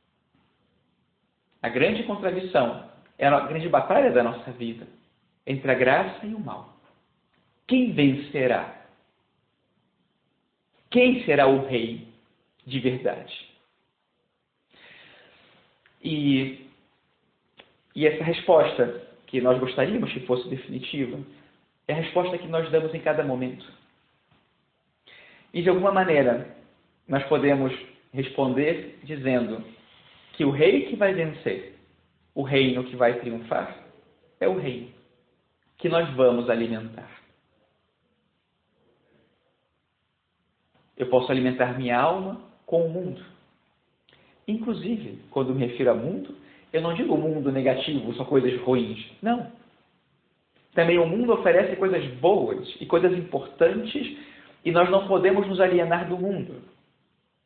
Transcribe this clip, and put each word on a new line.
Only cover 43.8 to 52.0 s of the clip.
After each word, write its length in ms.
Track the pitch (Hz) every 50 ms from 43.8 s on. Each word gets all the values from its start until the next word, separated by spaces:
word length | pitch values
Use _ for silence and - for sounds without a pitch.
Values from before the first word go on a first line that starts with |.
| _ _ _ _ _ _ _ _ _ _ _ _ _
Inclusive, 720 | - 220 226 - 240 220 - 165 208 233 214 - 104 - - - -
quando 200 | - 139 131 127
me 140 | 127 135 123
refiro 240 | 120 - - 135 123
a 40 | 107
mundo, 420 | 107 120 160 202 285 - - - - - - - - _ _ -
eu 60 | 160
não 120 | 165 170
digo 240 | 165 226 - 170 160
mundo 360 | 151 156 160 151 147 135 139
negativo, 600 | 131 135 127 131 127 - - 160 151 131 110 117 113
só 100 | 127 127
coisas 360 | - 147 131 120 123 123 -
ruins. 380 | - 127 127 120 113 107 107 - - - - -
Não. 300 | 190 226 240 247 - - - - _ _ _ _ _ _ _ _ _ _ _ _ _ _ _ _ _ _ _ _ _ _ -
Também 240 | 170 165 170 175 175
o 80 | 165
mundo 260 | 165 185 226 240 233
oferece 440 | 214 - - 180 170 185 202 - 190
coisas 280 | 190 196 190 180 156